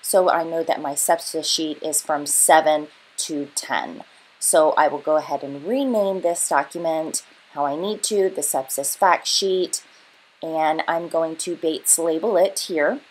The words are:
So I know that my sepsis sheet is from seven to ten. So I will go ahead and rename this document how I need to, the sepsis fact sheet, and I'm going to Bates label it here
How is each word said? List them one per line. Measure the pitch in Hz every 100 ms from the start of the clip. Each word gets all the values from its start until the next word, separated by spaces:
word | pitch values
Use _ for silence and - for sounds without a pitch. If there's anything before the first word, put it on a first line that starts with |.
So | - 196 185
I | 170
know | 165 165
that | 165 -
my | 147
sepsis | 143 - 165 - 165
sheet | 156 - 160 151
is | 156 151
from | - 151 147
seven | - - 160 156 151 151 - _ -
to | - 151 143
ten. | - - 110 62 85 - _ _ _
So | - 170 156
I | - 151
will | 143
go | 147 156
ahead | 147 143
and | 139 139
rename | 156 262 269 220 196 190
this | 175 170 -
document | 151 143 170 165 160 160 - - - _
how | 147
I | 143 147
need | 190 214
to, | - 208 190
the | 190
sepsis | 147 139 131 - 139 -
fact | 190 170 -
sheet, | - 196 185 180 - - - _ _ _ _
and | 160 160 156 160 -
I'm | 170 170
going | 165 160 160
to | - 165
Bates | 165 160 - -
label | 165 160 190 185
it | 190 294 -
here | 165 147 269 -